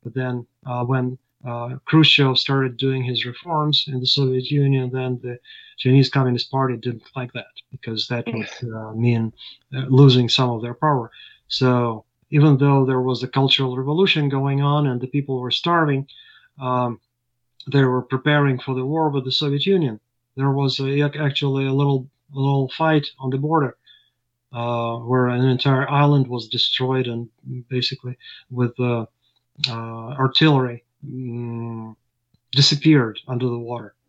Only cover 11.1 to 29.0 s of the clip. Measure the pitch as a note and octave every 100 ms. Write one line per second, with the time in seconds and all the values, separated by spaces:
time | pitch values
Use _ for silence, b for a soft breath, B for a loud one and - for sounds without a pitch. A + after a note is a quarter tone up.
11.1 | B B B _ - B2+ B2 A#2+ A2 -
12.1 | _ _ D3 D3+ C3+ C#3+ C#3 C3 C3 B2+
13.1 | B2 B2+ - C3+ - C3+ B2+ C3 D#3 F#3+
14.1 | D#3 C#3+ C3+ C#3 C#3 C#3+ D3 D3 B2 B2
15.1 | C#3+ C#3 C3 B2 - E3+ E3+ D#3 C3+ C#3
16.1 | B B B B - C3 B2+ B2 A#2+ _
17.1 | _ _ _ _ _ - C#3 C3+ B2+ -
18.1 | C3 D3+ D3 C#3+ B2+ - B2+ C3 D#3 D#3
19.1 | C#3 C3 - D3 C#3+ F#3 G3 D3 G#2+ _
20.1 | _ _ - C#3 C3+ C#3 B2+ C3+ C#3+ D3
21.1 | C#3+ D3 C#3 C#3+ C3+ C3+ C3+ C#3+ C3+ B2+
22.1 | _ _ C3+ C#3 C#3 C3 - D#3+ D#3 C#3+
23.1 | - C3+ C3+ D3 D#3+ C3+ - b b b
24.1 | b _ _ _ B2 A#2+ A#2+ A#2 A#2 A#2+
25.1 | B2+ B2 B2 C3 B2 - A2+ A2 C#3+ D3
26.1 | C#3+ B2+ A#2+ A2 A#2 - - B2+ C3 B2
27.1 | A#2 A#2 _ C3 B2+ A#2 B2+ B2 C3+ B2
28.1 | B2+ B B B B2 B2 A#2 B2 A#2